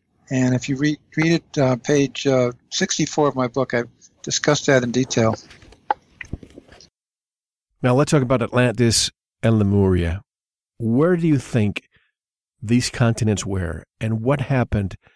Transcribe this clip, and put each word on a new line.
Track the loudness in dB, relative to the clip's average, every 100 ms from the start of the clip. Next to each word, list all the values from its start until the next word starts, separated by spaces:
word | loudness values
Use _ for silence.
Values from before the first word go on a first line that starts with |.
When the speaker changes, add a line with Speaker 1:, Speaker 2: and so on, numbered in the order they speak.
| _ _ -6
Speaker 1:
And | -2 0 0
if | -2
you | -2
re-, | -2 -4 _ -2
read | 0
it, | 0 -2 0
uh, | 0 0
page, | 0 0 0 -2 0
uh, | 0 0 -4 -10
sixty-four | -6 -4 -2 -4 0 0
of | 0
my | -4
book, | -2 -2
I | -2 -4 _ _ _
discussed | -8 -4 0 0 2
that | 2
in | 2
detail. | -2 -2 0 0 -2 -10 -20 -20 _ -10 -10 _ -20 -14 -14 -14 -20 -20 -20 -20 _ _ _ _ _ _ _ _ _
Speaker 2:
Now | 0 2
let's | 4
talk | 2
about | 2 0
Atlantis | 0 0 2 2 2 2 -2 -6 _ _
and | 2 4
Lemuria, | 4 4 4 2 0 -4 -10 _ _ _ _ -8
where | -2 2 2 2
do | 2
you | 0
think | 0 0 0 -2 -12 _ _ _ _ _ _ _
these | 0 0 0
continents | 0 0 2 0 0 -2
were, | -4 -4 -8 -12 -8
and | -6 -4
what | -2 -2
happened | -2 -2 0 -2 -4 -8 _